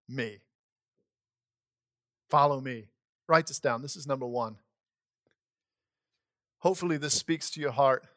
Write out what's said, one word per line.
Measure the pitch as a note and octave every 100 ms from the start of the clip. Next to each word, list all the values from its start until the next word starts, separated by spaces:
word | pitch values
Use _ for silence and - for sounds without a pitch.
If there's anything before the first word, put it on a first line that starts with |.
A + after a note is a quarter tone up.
| -
me." | C3 A2+ G#2 _ _ _ _ _ _ _ _ _ _ _ _ _ _ _ _ _ _ -
Follow | D3+ D3 C#3
me. | C3 A#2 G#2+ _ _ _ -
Write | E3 D#3+
this | C#3
down. | C#3 A#2
This | C#3 F3+
is | C#3+
number | C3+
one. | B2+ A#2+ A2+ G#2+ _ _ _ _ _ _ _ _ _ _ _ _ _ _ _ _ _ _ _ _
Hopefully | F3 F#3 F3 D3+
this | C#3+
speaks | - - D#3+ -
to | D#3
your | C#3+
heart. | A2+ C3+ B2+ -